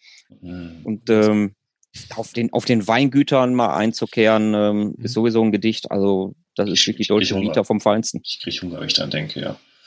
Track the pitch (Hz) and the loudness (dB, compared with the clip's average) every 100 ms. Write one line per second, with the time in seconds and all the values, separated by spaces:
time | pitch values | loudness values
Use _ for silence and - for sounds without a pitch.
0 | _ - _ - 90 90 85 82 - 104 | _ -20 _ -20 -16 -14 -14 -12 -8 -6
1 | - 110 107 104 101 - _ _ _ - | 2 4 4 4 0 -6 _ _ _ -20
2 | - - - 117 117 - - 113 98 117 | -14 -12 -8 -4 -2 0 2 2 2 2
3 | 139 139 - 135 123 123 110 73 110 - | 4 2 4 2 2 2 0 0 -2 -2
4 | 113 - 110 110 107 104 104 104 104 - | -4 2 4 4 2 2 2 0 -2 -6
5 | 117 120 117 113 110 101 113 - - 101 | -6 0 2 2 2 2 0 -2 -4 0
6 | 98 95 95 - _ - 104 - - 107 | 2 2 -2 -10 _ -4 0 0 0 -2
7 | 104 104 95 98 104 117 - 107 107 107 | 0 0 0 -2 -2 -2 0 0 2 0
8 | - - - - 85 - 90 82 76 - | -2 -8 -10 -12 -10 -8 -8 -8 -4 -4
9 | 73 78 78 69 - - _ _ | -4 -6 -6 -8 -10 -10 _ _